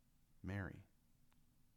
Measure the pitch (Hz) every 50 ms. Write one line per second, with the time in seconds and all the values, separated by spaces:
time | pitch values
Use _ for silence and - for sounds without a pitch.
0 | - - - - - - - - - 90 98 101 92 - - - - - - -
1 | - - - - - - - - - - - - - - -